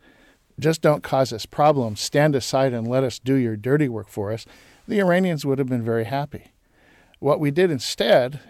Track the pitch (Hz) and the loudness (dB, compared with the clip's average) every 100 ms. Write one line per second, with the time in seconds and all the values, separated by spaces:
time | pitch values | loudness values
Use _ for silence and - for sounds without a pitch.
0 | _ _ _ _ _ - 147 160 165 147 | _ _ _ _ _ -4 -2 2 2 0
1 | - 135 123 113 - - 147 143 113 104 | 0 0 0 -2 -10 2 2 4 -2 -6
2 | - 143 151 135 - 131 135 120 113 131 | -4 2 2 2 -2 0 0 -2 -2 0
3 | 131 - 131 135 120 107 127 147 143 110 | -2 -4 -2 0 0 -2 0 0 0 -4
4 | 101 - 101 117 - - - _ - 214 | -10 -8 -6 -6 -10 -20 -20 _ -4 0
5 | 185 180 190 156 143 135 135 123 113 113 | 2 2 2 -2 -2 -2 -2 -2 -2 -2
6 | 110 135 143 - - _ _ _ _ _ | -2 -6 -8 -12 -20 _ _ _ _ _
7 | _ _ 135 165 147 147 185 135 - - | _ _ 0 0 0 2 0 0 -6 -4
8 | 214 175 123 143 - | 4 4 2 -4 -14